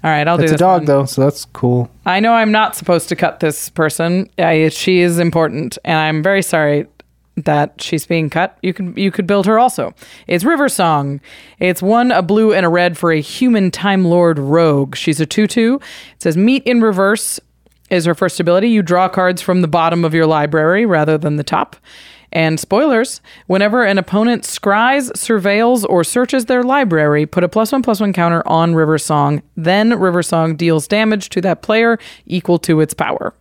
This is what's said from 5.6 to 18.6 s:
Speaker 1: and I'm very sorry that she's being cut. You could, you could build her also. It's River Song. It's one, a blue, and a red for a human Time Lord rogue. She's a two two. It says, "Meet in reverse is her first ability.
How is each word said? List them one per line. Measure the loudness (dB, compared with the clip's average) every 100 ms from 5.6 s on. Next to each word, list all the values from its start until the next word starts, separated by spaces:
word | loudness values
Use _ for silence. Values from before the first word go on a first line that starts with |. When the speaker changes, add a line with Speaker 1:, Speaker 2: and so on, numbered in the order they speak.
| -8 -10
Speaker 1:
and | -4 -2
I'm | 0 -2
very | 0 0
sorry | 0 0 2 0 -4 _ -20 _ _ -6
that | -2 0 -2 -6
she's | -6 -6 -2
being | -2 -2
cut. | -2 -4 _
You | -6
could, | -6 -8 -4
you | -4
could | -2 -2
build | 0 2
her | 2
also. | 2 0 -8 -10 -20 -20 -4
It's | -2
River | 0 0 0
Song. | 0 0 0 -2 -8 -12 -20 -20 _
It's | -2 0
one, | 0 2 2
a | 0
blue, | 2 2 4
and | 2 2
a |
red | 2 0 0
for | 0
a | 0
human | -4 -2 0 2 0
Time | -2 -2 2
Lord | 2 4 2 0
rogue. | 0 2 4 2 0 -4
She's | -4 -2
a | -2
two | 0 0
two. | 2 0 0 -6 -20 -20
It | _
says, | -2 2
"Meet | 2 0
in | 0 2
reverse | 2 2 0 0 -4 -10 _ _ _ _ _
is | -2
her | 0
first | 0 -2 0
ability. | 2 2